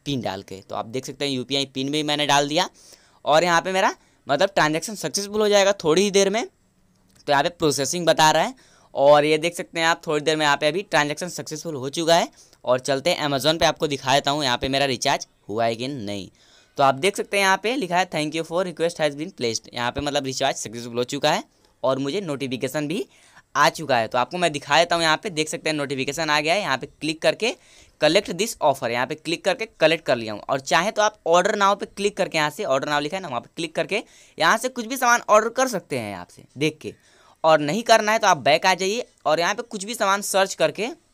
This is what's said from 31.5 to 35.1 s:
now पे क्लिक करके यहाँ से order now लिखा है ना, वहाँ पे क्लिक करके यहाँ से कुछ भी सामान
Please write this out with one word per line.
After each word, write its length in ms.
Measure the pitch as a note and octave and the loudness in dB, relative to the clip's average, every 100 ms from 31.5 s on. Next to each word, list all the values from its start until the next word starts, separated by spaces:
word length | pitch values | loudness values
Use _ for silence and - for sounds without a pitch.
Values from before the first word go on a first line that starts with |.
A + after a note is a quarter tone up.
| G#3+ | 2
now 180 | G3 G3+ | 2 0
पे 100 | - | -4
क्लिक 280 | - G3+ G3 | -4 -4 -2
करके 220 | F3 D#3+ | -2 0
यहाँ 120 | D3+ | -2
से 140 | D3+ F#3+ | -2 -2
order 220 | C3+ D3 | -2 0
now 120 | D3 | -2
लिखा 160 | D3 F#3+ | -2 -6
है 60 | |
ना, 60 | F3+ | -6
वहाँ 120 | A#2+ | -8
पे 100 | A#2+ - | -8 -10
क्लिक 180 | E3+ | -8
करके 280 | E3+ D#3 G3+ - _ - - | -4 -4 -4 -6 _ -16 0
यहाँ 180 | D#3+ G#3+ | 2 2
से 100 | B3+ | 0
कुछ 160 | B3+ A3 | -6 -8
भी 100 | C4 | -2
सामान 260 | B3+ | 2